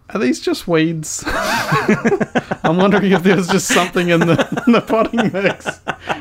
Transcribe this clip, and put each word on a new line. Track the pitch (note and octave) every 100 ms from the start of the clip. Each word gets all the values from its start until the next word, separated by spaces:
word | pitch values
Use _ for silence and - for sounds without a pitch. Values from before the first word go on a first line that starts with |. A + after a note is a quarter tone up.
| -
are | F#3+
these | B3 D#4+
just | F#4 D#4+ -
weeds? | D#3+ D#3+ E3 D3+ -
<laughs> | -
I'm | - - A#3 - - - G#3+ A#3 G4 - - - - - F3
wondering | G3 G3+ G3
if | F#3+
there | F#3 F#3
was | F3
just | F#3+ -
something | G#3+ F3+ F3+ F3
in | E3+
the, | E3+ D#3+ - - -
in |
the | A3+
potting | - A3+ - A#3 G#3
mix | F3+ F#3+ - - - - - - -